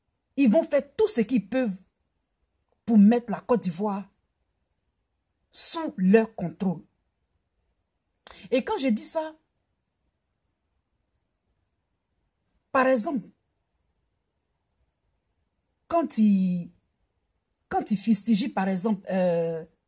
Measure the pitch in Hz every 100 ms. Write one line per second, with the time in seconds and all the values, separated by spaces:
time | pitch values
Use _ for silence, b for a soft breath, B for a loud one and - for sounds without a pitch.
0 | _ _ _ - 269 311 320 285 277 -
1 | 440 - 214 254 - 262 240 185 - _
2 | _ _ _ _ _ _ _ _ - 226
3 | 202 240 240 185 - 240 185 160 208 196
4 | 196 _ _ _ _ _ _ _ _ _
5 | _ _ _ _ _ - - 330 311 -
6 | 185 220 220 - 175 - 190 156 - _
7 | _ _ _ _ _ _ _ _ _ _
8 | _ _ - B B 254 - 427 269 214
9 | - 320 311 311 _ _ _ _ _ _
10 | _ _ _ _ _ _ _ _ _ _
11 | _ _ _ _ _ _ _ _ _ _
12 | _ _ _ _ _ _ _ 269 254 262
13 | 339 269 - _ _ _ _ _ _ _
14 | _ _ _ _ _ _ _ _ _ _
15 | _ _ _ _ _ _ _ _ - 339
16 | 311 - 214 196 185 180 175 _ _ _
17 | _ _ _ _ _ _ - 381 - 208
18 | - 214 - 208 285 - 190 190 214 208
19 | - 190 180 170 165 165 165 _